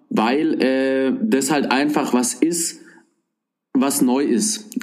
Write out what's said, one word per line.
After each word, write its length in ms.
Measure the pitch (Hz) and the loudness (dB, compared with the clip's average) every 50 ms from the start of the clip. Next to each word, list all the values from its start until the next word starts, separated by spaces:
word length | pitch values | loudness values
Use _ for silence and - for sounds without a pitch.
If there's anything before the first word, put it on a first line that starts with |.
| _ - | _ -4
weil, 520 | - 113 110 117 131 151 160 160 139 - | -2 0 0 2 0 0 0 0 0 0
äh, 520 | - 131 131 135 135 135 135 135 135 131 131 - 110 | 0 2 2 2 0 0 0 0 0 0 0 0 0
das 260 | 107 127 135 135 135 | 0 0 0 2 0
halt 220 | 156 143 113 - | 0 0 0 0
einfach 420 | 120 135 147 151 147 156 131 123 123 | 0 0 0 0 0 -2 -2 0 0
was 220 | 123 123 - - | 0 0 0 0
ist, 460 | - 160 165 175 175 - - - - - - - - _ _ _ _ _ _ _ _ _ _ _ _ _ _ - | 0 0 0 0 -2 -4 -6 -6 -12 -20 -20 -20 -20 _ _ _ _ _ _ _ _ _ _ _ _ _ _ 0
was 300 | 135 131 139 131 - 131 | 0 0 2 2 0 2
neu 200 | 127 123 135 147 | 2 2 2 2
ist. 460 | - 120 104 - - - - - - - - | 2 0 0 0 -2 -4 -6 -10 -10 -10 -8